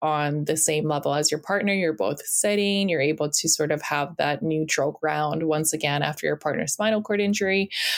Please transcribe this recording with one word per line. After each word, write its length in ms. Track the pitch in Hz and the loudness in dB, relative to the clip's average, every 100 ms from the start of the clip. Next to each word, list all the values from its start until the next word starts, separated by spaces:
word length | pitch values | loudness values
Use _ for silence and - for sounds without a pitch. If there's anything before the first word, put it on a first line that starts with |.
on 420 | 156 151 147 151 | -2 0 0 0
the 140 | 147 156 | 0 0
same 280 | - 151 151 | 2 0 0
level 280 | 147 143 | 0 0
as 180 | 143 151 | 2 0
your 80 | 151 | -2
partner. 320 | - 196 202 | -2 0 0
You're 220 | 196 170 | 0 0
both 320 | 156 95 151 - | 0 -2 -4 -4
sitting, 640 | - 208 202 202 196 196 | 0 2 2 2 2 2
you're 100 | 160 | 2
able 300 | 143 156 151 | 2 0 0
to 180 | - 165 | 0 2
sort 240 | - 151 | 2 2
of 100 | 156 | -2
have 340 | - 147 143 165 | -2 -2 -2 -2
that 260 | 147 147 | -2 0
neutral 480 | 156 156 156 - 143 | 0 0 0 0 0
ground 520 | 151 156 151 151 156 | 0 -2 0 0 0
once 280 | 160 151 156 | 0 2 0
again 320 | 156 147 143 | 0 0 0
after 240 | 147 151 156 | 0 -2 -2
your 80 | 147 | -2
partner's 380 | 151 - 156 | -2 -2 -2
spinal 280 | - 214 214 | -2 0 0
cord 200 | 214 208 | 0 0
injury. 480 | 202 208 190 196 196 - - | 0 0 2 2 0 -2 -2